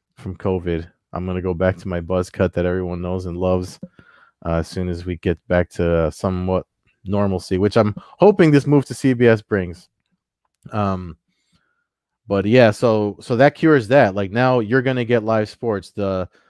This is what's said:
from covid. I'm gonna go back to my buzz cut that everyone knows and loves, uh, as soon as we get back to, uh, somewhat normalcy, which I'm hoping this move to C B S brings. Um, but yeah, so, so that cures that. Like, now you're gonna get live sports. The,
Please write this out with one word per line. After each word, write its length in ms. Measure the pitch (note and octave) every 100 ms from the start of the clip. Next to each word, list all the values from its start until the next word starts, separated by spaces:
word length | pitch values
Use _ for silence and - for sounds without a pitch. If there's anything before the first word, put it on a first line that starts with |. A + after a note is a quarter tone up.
| _
from 220 | - G2 F2+
covid. 540 | G2+ F#2 F2 E2 E2+ _ _
I'm 120 | F2
gonna 160 | F#2 F#2
go 140 | F#2
back 220 | E2+ F#2 F#2+
to 100 | G2
my 120 | F2
buzz 280 | E2+ F#2 F#2
cut 240 | - F#2
that 120 | - F2+
everyone 340 | F2+ F2+ F2
knows 240 | F2+ F#2 F#2
and 120 | F2
loves, 400 | F#2 F#2 F#2 - - _ _ _ _ _
uh, 120 | E2+ E2
as 120 | D#2+
soon 200 | F#2+ F2+
as 180 | E2+ F2
we 100 | F2
get 200 | F#2 E2 -
back 220 | F2+ F2
to, 200 | - E2+
uh, 200 | E2+ D#2+
somewhat 560 | - G2 F#2 F#2 F#2 - _ _ _
normalcy, 520 | F#2 G2+ G2+ F#2 - F#2
which 180 | G2+ A#2
I'm 180 | G#2+ G2+
hoping 540 | - - G3 G3+ E3
this 160 | C#3+ C#3
move 180 | C#3+ -
to 80 |
C 180 | B2 C3+
B 140 | A#2+ A#2+
S 140 | A2
brings. 480 | - G#2 F2+ E2+ _ _ _ _ _ _ _ _ -
Um, 440 | A2 G2+ F#2+ F2+ D#2 _ _ _ _ _ _ _ _ _ _ -
but 180 | G2
yeah, 260 | G2 B2+ A2+
so, 460 | F#2+ B2 A2 G#2 G2
so 160 | - A#2+
that 180 | C#3+
cures 340 | - D#3+ D3 G#2
that. 260 | C#3 A2
Like, 160 | G2 G2
now 280 | A2 B2+ B2+
you're 220 | G#2+ C3
gonna 220 | B2+ B2+
get 180 | A#2 A#2+
live 260 | G#2+ A2 G#2+
sports. 420 | - A#2 G2+ -
The, 380 | - G2 F#2+ F2+ _